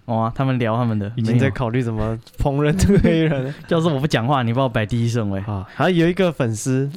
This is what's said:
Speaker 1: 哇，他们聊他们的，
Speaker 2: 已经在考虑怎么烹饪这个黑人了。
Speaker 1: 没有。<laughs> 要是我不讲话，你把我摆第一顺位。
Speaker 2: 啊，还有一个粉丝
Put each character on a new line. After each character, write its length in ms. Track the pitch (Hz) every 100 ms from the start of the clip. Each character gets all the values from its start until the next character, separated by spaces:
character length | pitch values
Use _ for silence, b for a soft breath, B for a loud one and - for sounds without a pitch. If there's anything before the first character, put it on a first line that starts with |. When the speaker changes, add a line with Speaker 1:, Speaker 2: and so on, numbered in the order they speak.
| -
Speaker 1:
哇， 260 | 113 113 -
他 100 | 135
们 140 | 127
聊 160 | 117 110
他 100 | 123
们 120 | 107
的， 140 | 101 120
Speaker 2:
已 80 |
经 160 | 113 123
在 100 | 135
考 200 | - 123
虑 120 | 120
怎 100 | 117
么 240 | 110 110 113 - -
烹 200 | 151 139
饪 140 | 151 160
这 160 | 185
个 60 | 196
黑 220 | 175 165
人 100 | 160
了。 100 | 139
Speaker 1:
没 60 | 131
有。 60 | 147 -
<laughs> 0 |
要 120 | 170
是 60 | 165
我 120 | 139
不 60 | 143
讲 220 | 127 113
话， 160 | 147
你 100 | 117
把 80 | 117
我 80 | 135
摆 160 | 117 107
第 180 | 120
一 60 | 117
顺 180 | 117 104
位。 80 | 98
Speaker 2:
啊， 260 | 101 104 -
还 160 | - 151
有 180 | 175 165
一 60 |
个 180 | 175 185
粉 240 | 151 123 110
丝 320 | - 131 139